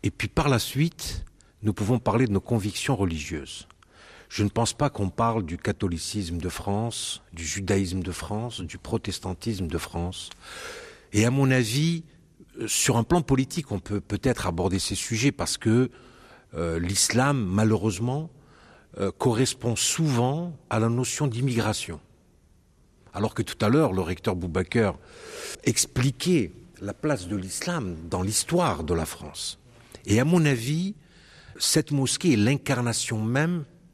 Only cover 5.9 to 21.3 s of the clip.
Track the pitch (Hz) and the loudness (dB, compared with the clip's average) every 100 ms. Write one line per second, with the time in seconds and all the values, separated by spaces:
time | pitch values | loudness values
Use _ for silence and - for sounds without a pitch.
5.9 | 82 - 107 87 85 90 - - 101 117 | -4 -4 -6 -4 -4 -6 -6 -4 -2 -2
6.9 | - - - _ 82 82 - 95 98 95 | -6 -8 -10 _ -12 -8 -6 0 0 2
7.9 | 92 90 85 - 104 120 - 85 87 - | -2 -4 -8 -6 -6 -6 -8 -10 -12 -4
8.9 | 113 - 95 92 90 113 101 87 82 - | -4 -4 -8 -8 -6 -6 -4 -4 -4 -6
9.9 | 85 87 90 - - - - - - - | -6 -6 -6 -14 -16 -18 -14 -14 -14 -16
10.9 | - - 104 113 135 135 131 113 127 160 | -20 -4 2 2 4 4 4 4 2 2
11.9 | 170 - - _ _ - - 110 - - | 0 -6 -20 _ _ -20 -10 -4 0 4
12.9 | 117 113 - - 135 131 - - 98 - | 4 4 2 4 2 2 -2 -4 -6 -4
13.9 | 104 - 101 135 120 95 82 92 95 - | -6 -2 -2 0 0 -2 0 0 0 -2
14.9 | 98 - 113 131 - 98 - 113 113 127 | -4 -4 2 2 2 -4 -2 4 4 4
15.9 | - - - - - _ - 85 82 87 | -2 -20 -20 -20 -20 _ -6 -4 -2 -2
16.9 | 98 - 117 131 143 98 98 110 107 104 | 0 2 2 2 2 2 2 4 4 2
17.9 | 92 120 135 160 - - - - - _ | -2 -2 -4 -6 -14 -20 -20 -20 -20 _
18.9 | - 98 - 127 113 127 - 117 113 - | -6 -6 0 0 2 2 0 -2 0 0
19.9 | - 160 123 123 147 175 151 _ 110 113 | 0 2 4 2 0 -4 -10 _ 0 2
20.9 | 120 123 - 151 | 2 -2 -2 -2